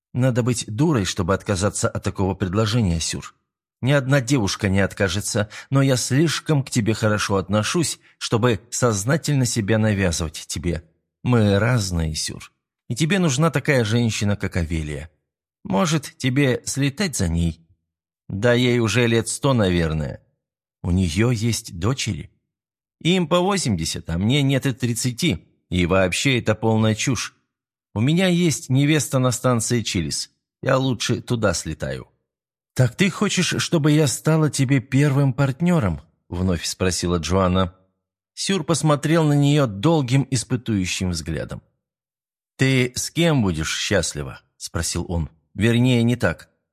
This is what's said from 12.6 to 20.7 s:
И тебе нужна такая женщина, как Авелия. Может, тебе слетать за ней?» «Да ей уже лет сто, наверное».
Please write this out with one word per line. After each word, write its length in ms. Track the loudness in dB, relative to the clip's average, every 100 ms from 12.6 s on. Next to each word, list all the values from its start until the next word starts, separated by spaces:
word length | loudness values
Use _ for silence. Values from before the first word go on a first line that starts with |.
| _ _ -8
И 60 |
тебе 240 | -4 0 2
нужна 320 | 2 2 2
такая 340 | 0 2 2
женщина, 520 | 2 2 0 0 -2 -2
как 200 | -2 -2
Авелия. 540 | -2 -4 -4 -8 -12 _ _ _ _ _
Может, 520 | -4 0 0 0 -4 -6
тебе 440 | -2 0 0 0
слетать 520 | -4 -4 -4 -2 -4 -2
за 120 | -2
ней?» 380 | 0 -2 -4 _ _ _ _ _ _ -10
«Да 240 | -2 2
ей 260 | 2 2 2
уже 280 | 2 2 2
лет 220 | 2 0
сто, 260 | -2 0
наверное». 680 | 2 2 2 0 -2 -6 -10 _ _ _ _ _